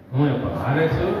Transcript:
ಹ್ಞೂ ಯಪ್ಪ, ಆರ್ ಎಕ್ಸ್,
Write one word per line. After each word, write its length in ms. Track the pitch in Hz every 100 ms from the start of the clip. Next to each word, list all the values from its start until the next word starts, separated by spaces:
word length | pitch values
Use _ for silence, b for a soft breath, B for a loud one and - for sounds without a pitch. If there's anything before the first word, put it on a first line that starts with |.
| -
ಹ್ಞೂ 140 | 127 147
ಯಪ್ಪ, 200 | 120 - -
ಆರ್ 200 | 127 147
ಎಕ್ಸ್, 220 | 160 - - -